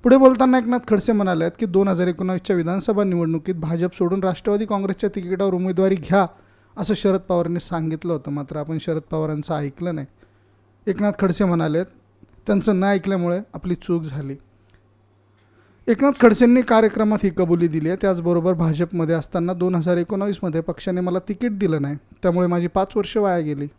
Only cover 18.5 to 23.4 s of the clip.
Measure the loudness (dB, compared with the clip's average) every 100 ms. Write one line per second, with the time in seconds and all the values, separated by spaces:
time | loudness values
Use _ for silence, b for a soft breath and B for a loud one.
18.5 | 0 -2 -2 -4 -2 -2 -2 -2 -4 -4
19.5 | -2 -2 0 0 0 -2 -4 -4 -4 -4
20.5 | -4 -6 -8 -4 -4 -2 -4 -6 -4 -4
21.5 | -2 -2 0 -4 -8 _ -2 0 2 2
22.5 | 0 0 -2 -2 -2 -2 0 0 0